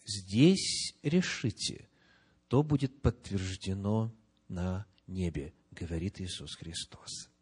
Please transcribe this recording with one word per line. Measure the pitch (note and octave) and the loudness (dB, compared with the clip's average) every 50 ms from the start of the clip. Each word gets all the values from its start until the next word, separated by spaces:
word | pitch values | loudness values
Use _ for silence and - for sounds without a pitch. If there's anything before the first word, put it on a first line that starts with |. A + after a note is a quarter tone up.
| - | -10
здесь | - G2+ G2+ F#2 F#2 G2 A2+ C#3+ F3+ F#3+ F#3 - - - - - - - _ | -8 -8 -8 -4 0 6 8 8 8 8 6 2 -2 -2 -4 -4 -6 -8 _
решите, | - D3 D#3 F#3 F3+ - - - - A2 - - - - - - - - _ _ _ _ _ _ _ _ _ _ _ - | -2 2 4 4 2 2 -2 -2 -2 -2 -2 -2 -4 -6 -6 -8 -12 -20 _ _ _ _ _ _ _ _ _ _ _ 2
то | A#2+ C3+ | 2 4
будет | D3+ D3+ D3 C#3 C#3 C3 - - | 4 4 2 2 2 0 -2 0
подтверждено | - G2 - - - - G2 F#2+ F#2 F#2 F#2 - - G2 F#2+ G2 G2 G2+ G#2+ A2 A2 A2+ A2 - _ _ _ _ _ - | 0 0 0 0 -4 -4 -2 -2 -2 -2 -6 -6 -4 -4 -2 0 0 2 2 2 2 0 -4 -10 _ _ _ _ _ -8
на | F#2 F2 F2+ F#2 F#2 F#2+ G#2 - _ _ _ | -6 -2 -2 -2 -2 -4 -6 -10 _ _ _
небе", | - F#2 F#2 F2+ E2+ D2+ D2 C#2 D2 - _ _ - | -8 -4 -2 -2 -2 -2 -4 -6 -8 -12 _ _ -16
говорит | - - F2 E2 E2+ E2 E2+ G2+ - - | -12 -10 -6 -4 -4 -4 -4 -4 -4 -6
Иисус | F#2+ F2+ - - C#3 - - | -8 -8 -8 -10 -10 -12 -12
Христос. | - - E2 E2 - - - - - - - - - - - _ _ | -12 -12 -10 -10 -10 -10 -12 -14 -18 -16 -14 -14 -14 -14 -16 _ _